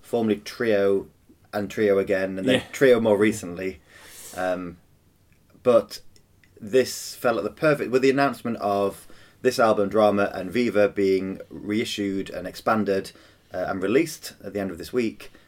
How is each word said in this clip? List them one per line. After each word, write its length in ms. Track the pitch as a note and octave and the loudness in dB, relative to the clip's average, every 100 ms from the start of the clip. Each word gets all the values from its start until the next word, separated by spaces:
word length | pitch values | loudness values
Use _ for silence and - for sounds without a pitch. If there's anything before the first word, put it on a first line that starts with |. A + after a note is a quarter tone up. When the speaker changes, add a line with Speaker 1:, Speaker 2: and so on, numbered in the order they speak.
Speaker 1:
Formerly 380 | - A#2+ A2 G#2 | -4 -2 0 -2
trio 640 | - - A#2+ G2+ G2 G2 - _ _ - _ | -4 -4 2 4 4 2 -2 _ _ -20 _
and 180 | G#2 G2 | -6 -6
trio 300 | - G#2+ G2 | 0 2 2
again, 400 | G2 F#2+ F#2+ F#2+ | 2 -2 -2 -4
and 80 | G#2 | 0
then 80 | B2+ | 0
Speaker 2:
Yeah. 100 | - | -2
Speaker 1:
trio 260 | - C3+ A#2+ | 2 4 6
more 180 | A2+ G2+ | 4 4
recently. 640 | A2 G#2 F2+ F2 F#2+ - _ - - - - F2+ | 4 0 -8 -8 -8 -10 _ -20 -20 -20 -16 -6
Um, 420 | F#2 F2+ F2 F2 _ _ _ _ _ _ _ _ | -4 -4 -8 -14 _ _ _ _ _ _ _ _
but 380 | B2+ A#2 - - - - _ _ _ - | 4 4 2 -14 -20 -20 _ _ _ -18
this 540 | G#2+ B2+ A#2 - - | 0 2 2 -4 -12
fell 240 | - B2 A#2 | -4 -2 0
at 60 | |
the 60 | B2 | -4
perfect, 420 | - D#3 C#3+ G#2+ | 0 0 2 0
with 100 | B2+ | 2
the 80 | C3+ | 4
announcement 460 | C3+ C#3 - A#2+ A2+ | 4 0 -2 -8 -4
of 500 | G2+ G2+ G2 - - - - _ | -2 0 0 -4 -20 -20 -20 _
this 180 | B2 B2 | -2 2
album, 300 | A2+ G#2 G2 | 2 4 2
Drama, 420 | G#2 G#2+ G2+ G2+ | 4 4 4 0
and 160 | - F#2 | -4 -4
Viva 380 | A2+ A#2+ G2 G2+ | 0 0 2 2
being 520 | G2+ F#2+ F#2+ F#2+ F#2+ - | 2 2 2 0 -10 -12
reissued 800 | - - G#2+ A2+ - G2+ G2 F#2+ | -12 -4 -4 -4 -4 -4 -4 -6
and 180 | - F2 | -10 -12
expanded, 640 | - - A2+ G2+ F#2+ F#3+ - - _ _ | -6 -2 0 0 -2 -4 -18 -20 _ _
uh, 140 | F#2 F2+ | -6 -4
and 120 | F#2+ | -4
released 520 | F#2+ B2 E3 - - - | -2 -2 -4 -8 -16 -16
at 120 | G2 | -12
the 40 | G2 | -8
end 140 | G2 | -8
of 60 | E2 | -10
this 140 | E2+ | -6
week, 380 | B2 A2+ - - - | -4 -4 -6 -20 -20